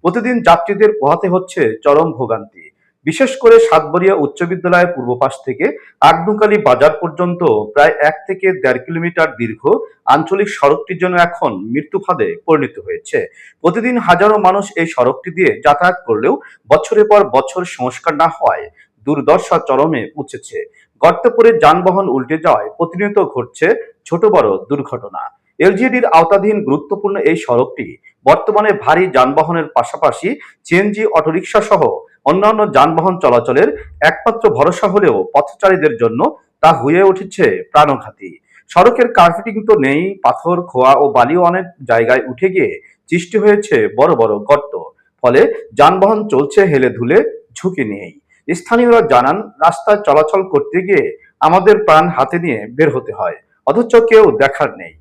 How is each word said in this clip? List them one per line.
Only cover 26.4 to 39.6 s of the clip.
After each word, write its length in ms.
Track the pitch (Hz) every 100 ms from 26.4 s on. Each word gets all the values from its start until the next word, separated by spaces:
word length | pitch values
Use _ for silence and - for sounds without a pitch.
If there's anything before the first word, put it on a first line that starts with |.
| 196 214
গুরুত্বপূর্ণ 520 | 131 139 - 202 202 196
এই 200 | - 165
সড়কটি 600 | - 120 123 - 98 - _ _
বর্তমানে 460 | - - - 208 214
ভারী 340 | 196 - 160 185
যানবাহনের 580 | 131 127 139 156 170
পাশাপাশি 720 | 151 - - - 151 - 185 285 - _
সিএনজি, 420 | - 170 208 208 214
অটোরিকশা 540 | 165 156 160 175 214
সহ 220 | 208 196 131 95 - _
অন্যান্য 480 | 135 175 208 220 208
যানবাহন 460 | 139 147 165 175 180
চলাচলের 500 | 143 120 117 131 226 - - -
একমাত্র 500 | 151 - 233 214 214
ভরসা 360 | - 151 175 208
হলেও 420 | 196 185 104 -
পথচারীদের 640 | - 147 - 196 185 151 -
জন্য 400 | - 117 247 - _ _
তা 120 | 156
হয়ে 300 | 165 135 170
উঠেছে 600 | 196 190 190 - 139 92 90
প্রাণঘাতী। 680 | 151 147 131 110 _ 92 78 _ _ _
সড়কের 440 | 170 208 240 240
কার্পেটিং 520 | 220 170 170 226 208